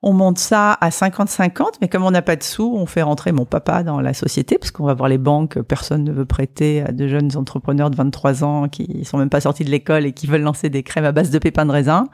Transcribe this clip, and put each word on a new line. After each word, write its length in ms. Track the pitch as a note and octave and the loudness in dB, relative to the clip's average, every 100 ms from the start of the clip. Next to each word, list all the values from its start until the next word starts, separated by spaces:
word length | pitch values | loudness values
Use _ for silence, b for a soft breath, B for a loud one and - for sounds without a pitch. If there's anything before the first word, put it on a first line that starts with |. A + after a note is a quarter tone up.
On 120 | - | 0
monte 240 | F#3+ C#4 C#4 | 4 4 2
ça 400 | - A3 G#3 G#3 | 0 2 2 2
à 120 | E3+ | 0
cinquante 360 | - F#3+ F#3 G3+ | 0 -2 0 -2
cinquante, 500 | - F#3 F3+ G4+ - | 0 0 0 -2 -2
mais 80 | F#3+ | -2
comme 140 | F#3+ | 2
on 80 | F#3 | 2
n'a 100 | F3+ | 2
pas 160 | F3 D#3+ | 2 -2
de 60 | |
sous, 300 | - - A3 | -2 -4 -2
on 120 | A#3 F3 | -2 -2
fait 160 | - | 0
rentrer 320 | D#3 D3 - | 0 0 0
mon 100 | D#3 | 0
papa 400 | B2 - - E3+ | 0 -2 0 -2
dans 160 | E3+ D3 | 0 -2
la 140 | C3 | -2
société, 440 | C3 C#3+ - C#3 F#4+ | -2 -2 -2 0 0
parce 140 | - | -2
qu'on 140 | - C#3+ | -4 -2
va 80 | |
voir 160 | C3 C3+ | 0 0
les 80 | C3 | 0
banques, 420 | C3 D3 D#3 C3+ | 2 2 0 -4
personne 420 | B2 C3+ - D3+ D3 | -4 -4 -2 -2 -2
ne 60 | |
veut 100 | C#3+ | -2
prêter 580 | C3 - C3+ - D3+ D3 | -2 -2 -2 0 0 0
à 120 | C#3+ | -2
de 140 | B2 C#3 | -2 0
jeunes 280 | C#3+ D3 C#3+ | 0 0 0
entrepreneurs 540 | C3 C#3 - C#3+ D3 | -4 -6 -2 0 2
de 80 | C#3 | 2
vingt-trois 480 | C#3 C3+ C#3 C3+ D3 | -2 0 0 0 0
ans 240 | D3 C#3+ | 0 -2
qui 340 | C#3+ E3+ D#3 | -4 -8 -8
sont 140 | D3 C#3+ | -4 -2
même 120 | C#3 | 2
pas 120 | C#3+ | 2
sortis 240 | C#3 C#3+ D3+ | 0 0 0
de 40 | |
l'école 340 | C#3+ C#3 D#3 C#3+ | -2 2 0 0
et 80 | |
qui 120 | B2+ C#3 | -4 -2
veulent 180 | D3+ | 0
lancer 260 | D3+ C#3+ D#3 | 0 -2 -2
des 140 | C#3 | -4
crèmes 200 | C3 - | -4 -2
à 80 | D#3 | 0
base 200 | D3+ D#3 | 2 2
de 80 | D3+ | 2
pépins 260 | D#3+ D3+ D3+ | 0 2 2
de 60 | |
raisin. 340 | C#3+ C3 E3 C4 | 2 4 2 2